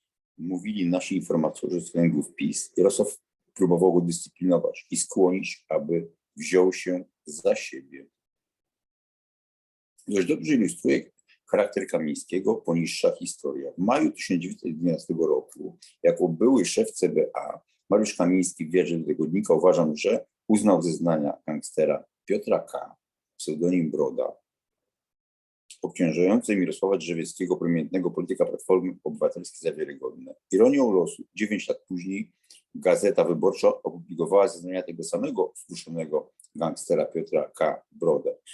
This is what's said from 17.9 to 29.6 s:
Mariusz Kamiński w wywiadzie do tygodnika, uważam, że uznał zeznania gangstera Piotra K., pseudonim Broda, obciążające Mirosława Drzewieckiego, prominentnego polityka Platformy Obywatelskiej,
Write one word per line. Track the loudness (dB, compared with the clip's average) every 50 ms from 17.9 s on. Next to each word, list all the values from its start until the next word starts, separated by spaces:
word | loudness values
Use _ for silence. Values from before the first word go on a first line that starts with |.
Mariusz | 2 2 2 0 -2
Kamiński | 0 2 2 2 2 0 -2 -4 -8 -4
w | 0
wywiadzie | 2 2 2 2 -2 -4
do | -2
tygodnika, | -2 -2 -2 -2 -2 -2 0 2 2 4
uważam, | 6 6 6 6 4 2 0 -2
że | -2 0 0 0 0 -2 _ _ _ _ 2
uznał | 2 4 4 4 4 4
zeznania | 2 0 -2 0 0 0 0 0 0 -4 -6 -6 _
gangstera | -8 -8 -8 -8 -6 -2 0 0 2 0 -2 -6 _ _ _ _
Piotra | -4 -4 -2 0 0 0 0
K., | -2 -4 -10 -10 -10 -12 -16 _ _ _ _ _ _ _ _
pseudonim | -10 -8 -6 -4 0 0 2 2 2 0 0
Broda, | 0 -2 -2 -2 -2 -4 -4 -6 -8 _ _ _ _ _ _ _ _ _ _ _ _ _ _ _ _ _ _ _ _ _ _ _ _ _ _ -20 -12 -10
obciążające | -10 -8 -4 -2 0 0 2 4 4 4 4 2 2 2 0
Mirosława | 0 0 0 -2 -2 0 0 0
Drzewieckiego, | 0 -2 -4 -6 -6 -6 -6 -6 -4 -2 -2 -2
prominentnego | 0 0 0 0 0 -2 -2 -2 -2 -2 -2
polityka | -2 -4 -4 -4 -2 -2 -2
Platformy | -2 -4 -4 0 2 2 2 2 0 -6 -6 -8
Obywatelskiej, | -8 -4 -2 -2 -2 -2 -4 -12 -14 -12 -8